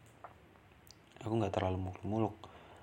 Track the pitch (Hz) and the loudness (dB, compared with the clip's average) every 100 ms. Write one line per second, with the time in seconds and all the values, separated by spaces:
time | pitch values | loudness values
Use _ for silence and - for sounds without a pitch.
0 | - - - - - - - - - - | -20 -18 -20 -20 -20 -20 -20 -20 -20 -20
1 | - - 110 113 98 - 92 92 92 92 | -20 -8 0 2 4 4 2 2 -2 -4
2 | 95 110 104 - - - - - | 0 2 2 0 -14 -16 -18 -20